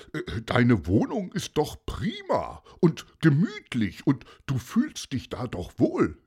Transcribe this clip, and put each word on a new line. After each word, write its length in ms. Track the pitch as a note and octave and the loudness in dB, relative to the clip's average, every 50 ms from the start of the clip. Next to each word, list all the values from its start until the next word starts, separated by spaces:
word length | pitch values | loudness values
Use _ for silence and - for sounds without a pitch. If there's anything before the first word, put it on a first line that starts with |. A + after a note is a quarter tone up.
| - - | -14 -12
äh, 300 | - D3+ - - E2+ A2+ | -10 -10 -10 -8 -8 -6
deine 440 | - - B2 A#2+ A#2+ A#2+ A#2+ F2+ D#2 F2 | -4 0 2 4 6 6 4 4 2 2
Wohnung 420 | F#2+ - C4 D4 D4 A3 F#3 - | 2 2 2 2 -2 -4 -6 -4
ist 240 | - F#3 - - - | -6 -6 -6 -2 -2
doch 300 | D3+ D3+ - - - _ | -2 -2 -2 -4 -10 _
prima 800 | - - - C3 A3 F#4+ G#4 G4 F4+ G#3 G#2 - - - - - - - - | -10 -8 -6 -4 -6 -6 -6 -4 -2 -2 -2 -2 -4 -10 -14 -20 -20 0 2
und 260 | F#3+ E3 - - - _ _ _ | 2 2 2 0 -8 _ _ _
gemütlich 880 | - D#3+ C#3 D3 G#3+ F#4 G#4+ G4+ - _ - A#2+ G#2+ F#2 - - - - | 4 4 6 4 2 0 -2 -8 -12 _ -4 -2 -2 -2 -4 -2 -2 -2
und 160 | C#3 A#2+ - - - - _ | -2 -2 -6 -18 -20 -12 _
du 120 | - C3+ A#2+ | -6 -6 -6
fühlst 540 | - - - A3+ D4+ D#4 - - - - | -6 -2 0 0 0 0 -4 -12 -10 -8
dich 160 | C3+ A#2 - - | -8 -8 -8 -8
da 180 | G2+ - B2+ | -10 -10 -8
doch 320 | - - F2 F2 - - - | -8 -8 -10 -10 -8 -2 0
wohl, 420 | C#3+ D#3+ - F3+ - - - - _ | 0 2 2 2 0 0 -2 -8 _